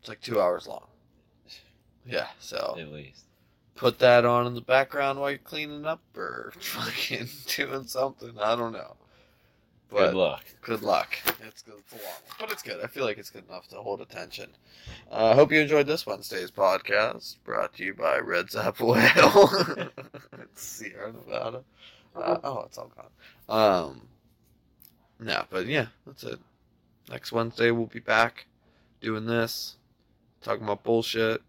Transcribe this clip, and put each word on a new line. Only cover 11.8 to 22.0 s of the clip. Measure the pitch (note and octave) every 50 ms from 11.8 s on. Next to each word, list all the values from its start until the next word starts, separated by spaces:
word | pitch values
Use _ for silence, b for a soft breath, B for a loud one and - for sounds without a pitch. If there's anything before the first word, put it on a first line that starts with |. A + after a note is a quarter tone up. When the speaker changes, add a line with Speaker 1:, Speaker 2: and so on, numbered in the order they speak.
| G2 _ -
Speaker 1:
a |
long | A2 G#2
one, | G#2 - - _ - - -
but | A2 A2 G#2+
it's | - -
good. | B2 G#2 E2+ F2+
I | A#2
feel | - C#3 C3+
like | A#2 G#2
it's | G#2 G2+ -
good | - A2 F#2 _
enough | F#2 F2+ - _
to | -
hold | G2 G#2+ A#2 G2+ F#2+ F#2+
attention. | _ - - F2 - - - G2+ - _ _ B B B B B B B B B B
Uh, | - - A2+ A2+
I | A2+
hope | C3 D3+ D3
you | D3+ D#3
enjoyed | D3+ C#3+ D3+ D3 C#3+
this | C3+ D3+ E3 -
Wednesday's | - G#2+ F#2+ G2+ - - F#2+ F2+ F#2
podcast, | _ - G2+ F#2+ F#2+ F#2 - - - G2+ G#2+ A#2+ A2 A2+ - - - _ _
brought | - - - - - _
to | - -
you | F#2+ G2
by | - - D#2+ C2 C2+
Red | - - - - F2+ - -
Apple | A2+ G#2+ A2+ - - A#2 A2+ A#2+ A2+
Ale | A2+ - - E3+ D3+ C#3+ - G3+ G3 - - G3 F3
<laughs> | - - -
in | F3 - - - B2+ - _ - - - - - - - _
Sierra | - - - - - A2 G#2 - - G#2 G#2+ A2+
Nevada. | - - - - - - A2+ A2+ B2+ B2+ _ b b b b b b